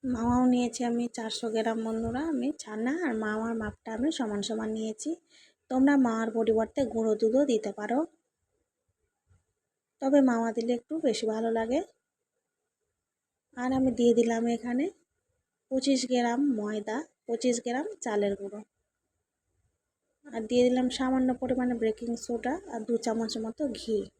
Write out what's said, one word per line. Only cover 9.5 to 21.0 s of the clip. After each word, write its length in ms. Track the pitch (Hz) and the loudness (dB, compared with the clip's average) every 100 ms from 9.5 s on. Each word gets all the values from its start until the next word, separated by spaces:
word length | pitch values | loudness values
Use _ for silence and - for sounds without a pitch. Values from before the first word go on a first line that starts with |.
| _ _ _ _ _ | _ _ _ _ _
তবে 160 | 269 285 | 4 6
মাওয়া 260 | 262 233 226 | 6 4 0
দিলে 200 | 220 226 | -2 -2
একটু 200 | 240 _ 320 302 | -2 _ -2 0
বেশি 180 | 220 220 | 0 -2
ভালো 220 | 220 226 | -2 0
লাগে। 280 | 226 226 269 370 _ _ _ _ _ _ _ _ _ _ _ _ _ _ _ _ - | 0 0 -2 -2 _ _ _ _ _ _ _ _ _ _ _ _ _ _ _ _ -6
আর 140 | 254 | -2
আমি 180 | 262 262 | 2 0
দিয়ে 200 | 247 240 | 4 4
দিলাম 280 | 233 233 226 233 | 6 4 2 0
এখানে 300 | 233 240 240 330 - _ _ _ _ _ _ _ | -2 -2 -2 -2 -6 _ _ _ _ _ _ _
পঁচিশ 300 | 262 269 262 247 | -4 2 0 2
গ্রাম 320 | 247 240 240 294 226 | 0 2 2 0 0
ময়দা, 420 | 208 214 208 226 320 _ | -2 -4 -4 -6 -6 _
পঁচিশ 320 | - 233 254 233 | -8 -2 0 0
গ্রাম 260 | 240 247 359 415 | -2 -4 -4 -8
চালের 300 | - 208 202 | -4 0 0
গুঁড়ো, 260 | 196 196 208 214 _ _ _ _ _ _ _ _ _ _ _ _ _ _ _ 294 | -2 -8 -12 -18 _ _ _ _ _ _ _ _ _ _ _ _ _ _ _ -10
আর 140 | 233 220 | -8 0
দিয়ে 160 | 247 | 4
দিলাম 220 | 247 254 254 | 4 4 0
সামান্য 380 | - | 0